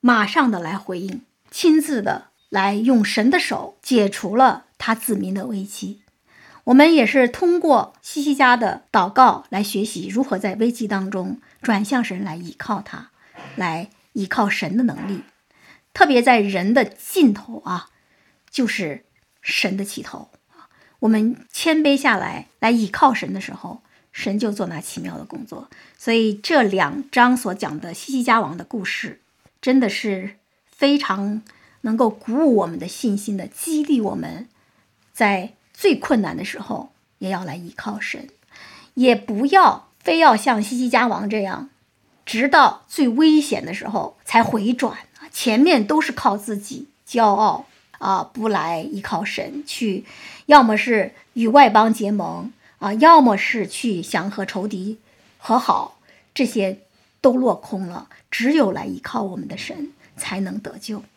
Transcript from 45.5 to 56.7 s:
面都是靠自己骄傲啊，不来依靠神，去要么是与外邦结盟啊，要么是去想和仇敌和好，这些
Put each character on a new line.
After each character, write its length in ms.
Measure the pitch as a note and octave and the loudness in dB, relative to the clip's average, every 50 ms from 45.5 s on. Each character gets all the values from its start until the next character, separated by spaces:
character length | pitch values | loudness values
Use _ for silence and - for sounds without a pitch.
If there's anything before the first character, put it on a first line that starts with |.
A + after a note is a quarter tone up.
| G#3+ A3+ | 4 4
面 280 | C#4 E4+ F4 B3+ G#3+ | 4 6 4 4 2
都 120 | G3+ D4+ D#4 | 2 0 0
是 140 | D4+ - B3+ | 0 -2 -6
靠 240 | - - B3+ G3 | -2 -2 -2 -2
自 220 | - - - G#3+ G3+ | -2 -6 -8 -10 -10
己 300 | G3+ - C4 - C4 _ _ _ _ - | -10 -12 -14 -16 -16 _ _ _ _ -6
骄 160 | - A#3 A3+ | -2 2 2
傲 400 | G#3 G3+ G3+ A3 G3+ E3 - C#4 _ _ _ _ _ _ | 4 4 4 2 0 0 -2 -8 _ _ _ _ _ _
啊， 300 | - - G3 F#3+ F3+ - | -8 -4 -2 -2 -2 -4
不 260 | - _ B3+ G#3+ A3+ | -6 _ -6 -4 -2
来 340 | G#3 F#3 D#3 E3 E3+ D#3+ E3 | -2 -2 -2 -4 -6 -6 -8
依 180 | C#4+ D#4 G3 | -8 -10 -10
靠 240 | G3+ - - E3 F3 | -8 -6 -6 -4 -4
神， 400 | G3+ - - - - - D4 D4 | -6 -8 -8 -10 -10 -10 -12 -12
去 380 | - - - B3 G#3+ F#3+ - - - - - - - - - _ | -12 -8 -4 -4 -4 -4 -4 -8 -12 -20 -20 -20 -20 -20 -20 _
要 160 | - D4 D4 B3+ | 8 8 8 8
么 140 | A3+ G#3+ | 8 2
是 380 | G#3+ - B3 A#3+ G#3+ F#3 - - - _ _ _ | 0 0 0 0 0 0 -2 -6 -18 _ _ _
与 140 | B3 A3+ A3+ | -2 -2 4
外 220 | A3 C#4+ C#4 A#3 | 8 8 8 8
邦 220 | G#3 A3 G#3+ A3+ A3 | 8 6 4 4 2
结 160 | A3 A3 G3 | 0 -2 -4
盟 420 | G#3+ G#3 F3 E3 E3 E3+ F3 A#3 - _ _ _ _ _ | -2 -2 -4 -6 -8 -10 -12 -14 -16 _ _ _ _ _
啊， 140 | - G#3 G3+ | -6 -6 0
要 280 | A3 C#4 D#4+ E4+ D#4+ C#4 | 4 8 8 10 10 8
么 140 | A#3+ G#3 | 6 4
是 300 | F#3+ - - - A#3 G3 | 2 0 -4 -4 -4 -4
去 360 | G3 - - - A#3 G#3 F3 E3 | -6 -8 -6 -4 -4 -4 -4 -6
想 280 | - - F3 E3 G3 | -4 -4 -4 -4 -4
和 140 | G3+ - G3 | -6 -8 -8
仇 240 | F#3+ - G3+ F#3 G#3+ | -8 -6 -8 -6 -6
敌 300 | G#3 F#3+ F#3 G3+ A3 A3 _ _ _ _ _ _ _ _ | -6 -6 -8 -8 -10 -12 _ _ _ _ _ _ _ _
和 200 | - - A3 B3 | -4 0 0 0
好， 400 | B3 - - - - - - _ _ _ _ _ _ _ _ | 2 2 0 0 0 -6 -12 _ _ _ _ _ _ _ _
这 100 | - C4+ | -2 -2
些 360 | A#3+ - A3+ G3 F#3+ | -2 0 -2 -2 -2